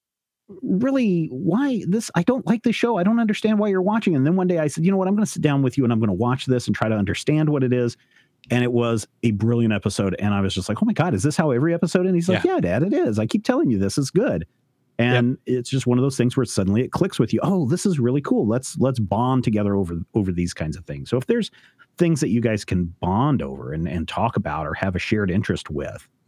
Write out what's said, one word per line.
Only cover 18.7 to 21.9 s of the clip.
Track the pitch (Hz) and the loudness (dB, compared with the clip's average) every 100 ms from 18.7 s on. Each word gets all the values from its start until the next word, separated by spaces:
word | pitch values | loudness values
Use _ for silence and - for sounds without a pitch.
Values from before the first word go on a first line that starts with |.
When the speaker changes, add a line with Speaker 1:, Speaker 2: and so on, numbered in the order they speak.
| - | -2
Speaker 1:
let's | 127 131 | 0 0
bond | 101 101 127 131 | 0 0 2 2
together | 120 104 101 | 2 2 2
over, | 101 90 85 - | 2 0 -4 -4
over | 113 95 | -2 0
these | 87 87 | 0 -2
kinds | - 80 78 | -4 -6 -6
of | |
things." | - 143 - | -10 -12 -4
So | 123 | -4
if | - | 0
there's | 233 202 - _ _ _ | -2 -2 -10 _ _ _